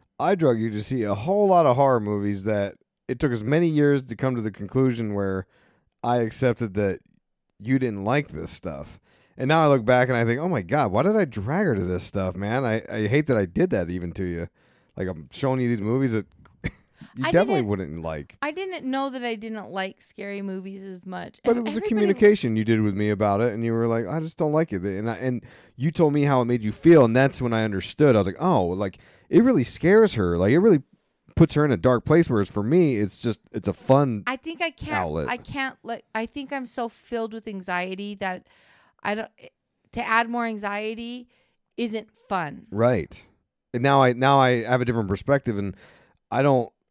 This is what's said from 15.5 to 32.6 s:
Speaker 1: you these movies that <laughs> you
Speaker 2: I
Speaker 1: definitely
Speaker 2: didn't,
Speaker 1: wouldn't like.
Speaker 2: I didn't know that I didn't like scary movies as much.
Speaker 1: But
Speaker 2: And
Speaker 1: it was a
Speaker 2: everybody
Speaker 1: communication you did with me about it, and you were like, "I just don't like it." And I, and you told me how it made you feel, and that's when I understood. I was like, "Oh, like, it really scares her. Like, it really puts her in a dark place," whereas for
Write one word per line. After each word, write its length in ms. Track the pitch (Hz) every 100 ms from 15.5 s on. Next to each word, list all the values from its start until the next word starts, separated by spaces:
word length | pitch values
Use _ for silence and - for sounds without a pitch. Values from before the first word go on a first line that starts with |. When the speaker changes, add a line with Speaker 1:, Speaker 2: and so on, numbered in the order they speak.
| 131
Speaker 1:
you 80 | 123
these 120 | 117
movies 320 | 101 127 135
that 140 | 110 - _ -
<laughs> 180 | _
you 60 | - - _ _ - -
Speaker 2:
I 80 | 131
Speaker 1:
definitely 220 | - 254 185
Speaker 2:
didn't, 120 | 110
Speaker 1:
wouldn't 340 | 101 85 80
like. 340 | 80 78 71 -
Speaker 2:
I 80 | 294
didn't 340 | 311 381 349
know 240 | 262 269 277
that 140 | 254
I 120 | 240 226
didn't 340 | 226 220 143
like 320 | 185 190 -
scary 400 | - - 202 202
movies 400 | 196 190 190 196
as 240 | 190 185 185
much. 340 | 180 170 _
Speaker 1:
But 140 | - 240
Speaker 2:
And 40 |
Speaker 1:
it 20 |
was 140 | 220 208
a 40 |
Speaker 2:
everybody 80 | 427
Speaker 1:
communication 680 | 220 208 196 208 214 123 110
you 80 |
did 180 | 110 113
with 120 | 107
me 140 | 98 107
about 320 | 101 104 101
it, 140 | 120
and 100 | 107
you 80 | 117
were 140 | 113 117
like, 200 | 113 101
"I 140 | 156
just 160 | 160 -
don't 160 | 156
like 200 | 151 160
it." 100 | 98
And 260 | 95 95 110
I, 60 |
and 280 | 104 127 123 - - _ -
you 140 | 143
told 220 | 156 160
me 100 | 147
how 200 | 143 131
it 20 |
made 180 | 120 123
you 100 | 107
feel, 320 | 107 160 165
and 120 | 117 117
that's 240 | 135 -
when 140 | 123
I 100 | 113
understood. 500 | 110 98 - - 147
I 40 | 110
was 80 | 95
like, 140 | 92
"Oh, 260 | 175 151 90
like, 320 | 92 98 - _ _ _
it 120 | 170
really 220 | 240 220
scares 500 | 120 - 160 208 214
her. 220 | - 90 85
Like, 160 | 95
it 60 | 143
really 240 | 220 160 - _ _ _ _
puts 200 | - 160
her 100 | 147
in 80 | 147
a 60 | 107
dark 260 | 123 120
place," 240 | - 156 170
whereas 220 | 120 98
for 120 | -